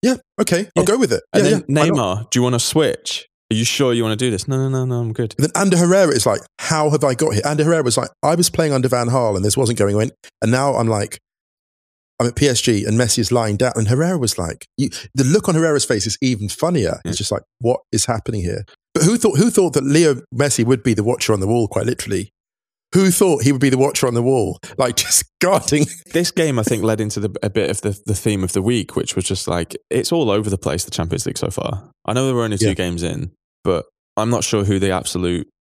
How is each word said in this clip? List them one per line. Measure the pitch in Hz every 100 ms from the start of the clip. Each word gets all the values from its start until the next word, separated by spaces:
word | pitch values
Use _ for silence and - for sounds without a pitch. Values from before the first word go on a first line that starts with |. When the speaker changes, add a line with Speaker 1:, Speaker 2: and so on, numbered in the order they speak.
Speaker 1:
"Yeah, | 233 254 _ -
okay, | 208 175 208 -
I'll |
Speaker 2:
Yeah. | 175
Speaker 1:
go | 226
with | 240
it. | 110 -
Speaker 2:
And | -
Speaker 1:
Yeah, | -
Speaker 2:
then | - -
Speaker 1:
yeah, | 143
why | 156
not?" | 156 104 98 113
Speaker 2:
"Neymar, |
do | -
you |
wanna | 123 123
switch? | - 156 143 - - - - _ _
Are | 110
you |
sure | 117 - 135
you | 117
wanna | 113 107
do | 123
this?" | 101 -
"No, | 131
no, | 135
no, | 131
no, | 127 123
I'm | 117
good." | 113 117 -
Speaker 1:
Then | 147 -
Ander | 196 180
Herrera | 175 185 180
is | 131 113
like, | 101 - _
"How | - 160 151
have | 147
I | 139
got | 127 -
here?" | 104
Ander | 143 151
Herrera | 151 165
was | 127 117
like, | 123 _
"I | 143 170
was | 175
playing | - 160
under | 135 127
Van | 123 117
Gaal | 127 117 98
and |
this | 101 117
wasn't | 123 117
going | 101 101
in. | 117 - - _
And | 110
now | 127 139
I'm | 120 113
like, | 110 101 - _ _ _ _ _ _ _ _ _ _
I'm | 120
at | 117
P | 143
S | 120
G | - 107
and | 98 110
Messi | 123 -
is | 107
lying | 120 110 104
down." | 127
And | 113 107
Herrera | 127 165 185
was | 117 -
like, | 85 - - -
you, | 135 - - -
the |
look | 131 185 -
on | 160
Herrera's | 165 147
face | - 117 117
is | -
even | 131 117 101
funnier. | - 160 175 90 -
Speaker 2:
Yeah. | -
Speaker 1:
It's | 85
just | 104
like, | - _ _
"What | 117 123 _
is | 110 -
happening | 113 - 110
here?" | 90 - 107 _ _
But | -
who | 160 233
thought, | 214 143
who | 226
thought | - 180
that | 143
Leo | 135 147 165 131 -
Messi | 120 143 123
would | 117 131
be | 127
the | 107
watcher | 107 123 -
on | 107
the | 98
wall, | 117 110
quite | - 113
literally? | 123 - 98 101 _ _ _ _ _ _
Who | 180 190
thought | 175 196 151
he | 117
would | 139
be | 139
the | 127
watcher | 135 - 131
on |
the | 117
wall? | 120 131 98 87 - -
Like, | 127 123
<laughs> |
just | - - - _
guarding. | 175 185 - 147 147 - -
Speaker 2:
This | 160 170
game, | - 160 127
I |
think, | 107 113
led | 107 110
into | 107 104
the, | 104 104
a | 107
bit | 101 73
of | 98
the, | 107 98 -
the | 101
theme | - 104
of | 92
the | -
week, | 95 123 - -
which | 82 -
was |
just | 90 95 -
like, | 87 82 - _
it's | - -
all | 170 127
over | 101 107
the | 98
place, | - 78
the | -
Champions | - 85 90
League | - -
so | -
far. | 98 - 101 - _
I | -
know | 117 135
there |
were | 123
only | 113 101
two | 107
Speaker 1:
Yeah. |
Speaker 2:
games | 95 90 85
in, | 85 - 90 _ _ _
but | - 87 - _ _ -
I'm | 110
not | 120
sure | - 110
who | 98 98
the | 98
absolute | 92 - 87 90 87 71 _